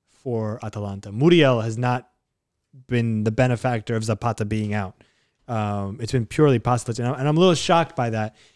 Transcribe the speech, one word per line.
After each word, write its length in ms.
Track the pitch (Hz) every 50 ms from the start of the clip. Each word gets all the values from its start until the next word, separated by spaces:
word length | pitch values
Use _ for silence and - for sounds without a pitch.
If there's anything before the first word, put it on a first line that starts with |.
| _ _
for 500 | _ _ - 135 117 113 110 107 107 -
Atalanta. 500 | 117 107 - 110 104 98 98 98 - 104
Muriel 480 | 101 113 143 175 175 165 147 135 123 113
has 160 | 107 117 110 117
not 300 | 123 123 123 127 - _ _ _ _ _ _ _ _ _ _ _ _ _ _ 131 -
been 380 | - 127 117 117 117 110 107 107
the 60 | 113
benefactor 680 | 110 135 131 127 120 113 - 127 120 113 - - 117
of 80 | 113 110
Zapata 400 | 113 107 - - 117 107 - 107
being 280 | 101 110 110 107 104 104
out. 280 | 107 98 92 - _ _ _ _ _ _ _ _ _ _
Um, 520 | - 117 110 107 104 104 101 98 98 104 -
it's 120 | 113 107
been 140 | 131 123 110
purely 320 | - - - 151 143 127 113
Pasalic, 400 | - 120 123 117 - - 110 117
and 100 | 120 123
I'm, 60 | 147
and 140 | 127 135 151
I'm 80 | 156
a 40 | 165
little 140 | 185 185 165
shocked 420 | - - - 175 170 165 - -
by 140 | - 123 117
that. 260 | 110 110 107 110 _ _ _ _ _